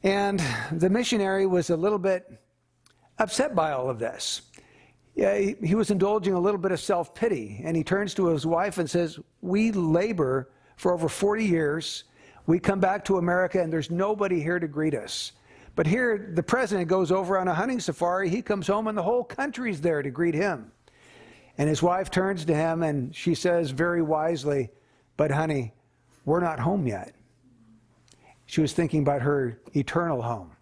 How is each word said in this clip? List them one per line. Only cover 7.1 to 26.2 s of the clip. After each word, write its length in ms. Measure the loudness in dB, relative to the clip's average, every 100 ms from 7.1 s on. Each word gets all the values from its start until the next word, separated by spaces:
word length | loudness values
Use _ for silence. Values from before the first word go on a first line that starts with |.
| -4 -2 -2 -4 -8
and 140 | -2 -2
he 80 |
turns 280 | 0 0 0
to 120 | 0 2
his 180 | 2
wife 340 | 2 0 0 -2
and 120 | -2
says, 300 | 0 -2 -6 -20 _
"We 280 | -2 2 2
labor 800 | 2 2 2 2 0 0 0 -4 _ _
for 180 | -4 0
over 160 | 0 0
forty 360 | 0 0 2
years. 580 | 2 2 2 -2 -6 -10 -14 _ -20 -12 0
We 120 | 2
come 220 | 2 2
back 240 | 2 0
to 140 | 0 0
America, 440 | 2 2 2 0
and 100 | 0
there's 200 | -2 -2
nobody 500 | -2 0 0 0 0
here 160 | 0 -2
to 80 | -2
greet 280 | -2 -2
us. 380 | -2 -6 -10 -10 -14 _ -20 -10 0
But 100 | 2
here, 460 | 4 2 0 -2
the 80 | -2
president 460 | 0 0 2 0 2
goes 240 | 2 2
over 260 | 0 2 0
on 80 | 0
a 80 |
hunting 240 | 0 0 -2
safari. 500 | -4 -2 0 0 0
He 140 | -2
comes 240 | -2 -2 0
home, 220 | 0 0
and 100 | -2
the 60 |
whole 180 | 0 0
country's 600 | -2 -6 -6 -4 -4 -2
there 200 | 0 0
to 80 | -2
greet 240 | -2 0
him." 380 | 0 -2 -2 -10 _ _ _ -20 -20 -20 -20 -20 -2
And 100 | 0
his 120 | 2
wife 300 | 2 2 0
turns 340 | 0 0 -2 0
to 100 | 0
him, 260 | 2 0
and 320 | 0 0 -4
she 220 | -4 -2 0
says 340 | 2 2 0
very 320 | 0 0 2
wisely, 680 | 2 0 0 -2 0 -2 -2 -8 _ _ _ 0
"But 140 | 0
honey, 440 | 2 0 -2 -4 _ _ _ _ _